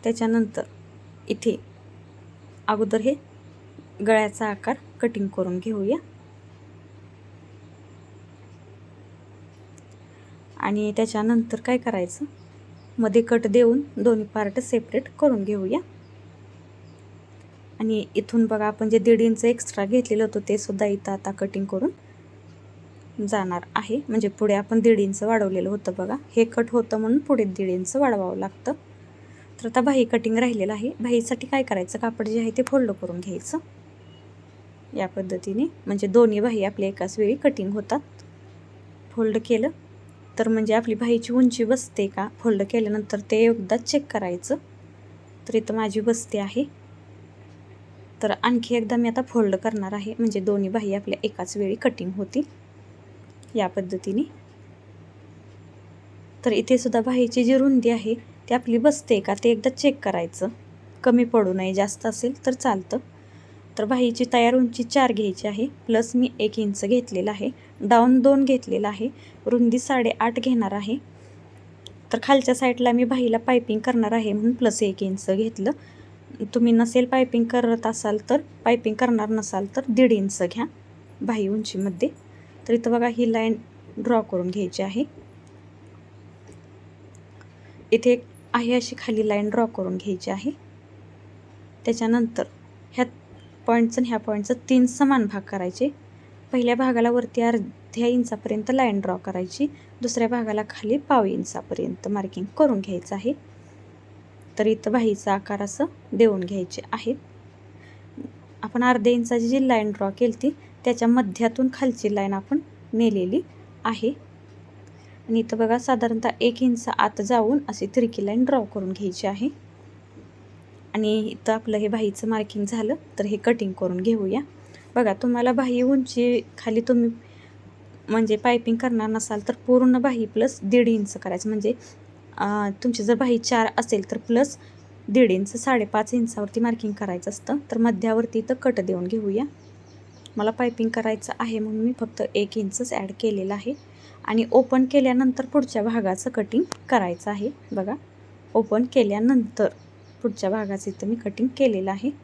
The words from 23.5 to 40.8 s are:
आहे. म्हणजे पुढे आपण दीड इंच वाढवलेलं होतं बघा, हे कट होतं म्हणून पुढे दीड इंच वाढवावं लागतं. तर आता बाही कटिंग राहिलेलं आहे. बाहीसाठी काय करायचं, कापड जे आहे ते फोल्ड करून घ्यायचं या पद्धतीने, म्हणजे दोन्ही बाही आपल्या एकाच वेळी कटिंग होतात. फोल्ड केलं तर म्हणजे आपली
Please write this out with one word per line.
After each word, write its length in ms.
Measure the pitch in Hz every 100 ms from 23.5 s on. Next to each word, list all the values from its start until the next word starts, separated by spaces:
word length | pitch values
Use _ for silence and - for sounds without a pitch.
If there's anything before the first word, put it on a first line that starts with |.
| 175 -
आहे. 260 | - 214 240 277
म्हणजे 200 | 220 208
पुढे 260 | 202 214
आपण 260 | 202 202 226
दीड 200 | 233 220
इंच 220 | 196 196
वाढवलेलं 460 | 208 226 196 185 185
होतं 240 | 208 202 190
बघा, 180 | 185 262 - -
हे 80 |
कट 260 | 226 233 233
होतं 260 | 240 233 220
म्हणून 220 | 220 277
पुढे 260 | 285 269
दीड 240 | 202 185 185
इंच 280 | 180 185 262
वाढवावं 400 | 277 214 185 190
लागतं. 360 | 190 - - 285 - - - - - - - -
तर 60 | 226
आता 120 | 240
बाही 240 | 254 269
कटिंग 340 | 233 233 233 226
राहिलेलं 340 | 247 226 190
आहे. 180 | 208 220 -
बाहीसाठी 460 | 233 240 233 247 254
काय 160 | 269
करायचं, 360 | 262 196 180 220
कापड 300 | 233 226 214
जे 120 | 226
आहे 100 | 226
ते 120 | 220
फोल्ड 280 | 254 269 240
करून 280 | 196 175 175
घ्यायचं 380 | 185 175 - 320 - - - - - - - - - - - - - -
या 120 | 185
पद्धतीने, 560 | - 185 185 196 202 320 - -
म्हणजे 200 | 202 202
दोन्ही 340 | 208 233 208
बाही 240 | 233 220
आपल्या 240 | 190 202 190
एकाच 300 | 196 185 202
वेळी 160 | 208
कटिंग 360 | 285 - 190 190
होतात. 300 | 208 202 269 - - - - - - - - - - -
फोल्ड 260 | - 220 220
केलं 240 | 226 233 254 - - - - - - -
तर 100 | 226
म्हणजे 260 | 220 220
आपली 200 | 220